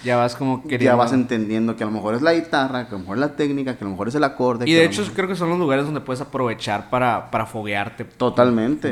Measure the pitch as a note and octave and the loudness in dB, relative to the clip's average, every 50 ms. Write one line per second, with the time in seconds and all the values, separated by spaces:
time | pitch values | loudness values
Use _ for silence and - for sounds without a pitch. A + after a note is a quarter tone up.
0 | - B2 B2 B2 A#2+ A#2+ - - C3+ C3 B2+ C3 - D3+ C3 B2 C3 B2+ B2 A#2+ | -2 0 2 2 2 0 0 -2 -2 -2 -2 -2 -2 -4 0 2 4 4 6 4
1 | A#2 A#2 C3 B2+ A#2+ - A#2+ A2 G#2+ G#2 A2 A2+ A2+ A2+ A2+ A#2 A2 G#2+ A2 G#2 | 4 4 4 2 2 2 0 -2 0 0 0 0 0 0 -2 -2 -4 -4 -4 -2
2 | F#2+ G#2+ A2+ A#2+ D3+ E3 E3+ E3 D#3+ - D#3 C#3+ C3 C3 B2+ B2 A#2 A2+ G#2 F#2+ | -2 -2 -2 2 2 2 2 2 0 0 0 0 0 0 -2 -6 -6 -8 -10 -10
3 | F2+ F#2+ G2 B2 C#3+ D3 C#3 - D3 C#3+ C#3 C#3 C3+ C3 A#2 - G#2 G2 F#2+ F#2 | -8 -4 -2 -2 -2 -2 0 -2 -2 0 -2 -2 -4 -4 -6 -6 -6 -6 -4 -4
4 | G2+ A#2 C#3 D3+ D3 C3+ - - B2+ B2 A#2 A2+ B2 D3+ E3 E3 E3+ E3+ G3 G#3 | -4 -2 0 0 0 0 0 0 0 0 0 0 2 4 6 6 6 4 2 -2
5 | G3+ - - - F#3 F#3 F#3+ E3+ F3 E3 F3 F3+ E3+ C#3 C3+ C#3 C#3+ D#3 D3+ C#3 | -4 -4 -4 -4 -4 -4 -4 -2 -2 0 0 0 2 2 2 0 0 -2 -4 -6
6 | - C3+ B2+ B2+ C#3+ - - B2+ B2+ A#2 G#2+ - - A2+ G2+ G#2 - - B2+ B2 | -6 -6 -6 -6 -6 -6 -4 -2 -2 -2 -2 -4 -4 -4 -4 -4 -2 -2 0 2
7 | B2+ B2 G#2+ F2+ - - - G#2+ A2 - - A2 G#2 G#2 G2+ G2+ G2+ G2+ - - | 2 2 2 0 -2 -2 -2 -2 -2 -4 -6 -6 -4 -2 -2 -2 -4 -4 -8 -12
8 | - - - - B2+ A#2+ - A#2+ B2 B2 A#2 A2+ A2 B2+ D3+ - - C3 | -14 -14 -4 -2 -2 2 4 4 4 4 4 2 2 0 0 -2 -4 -4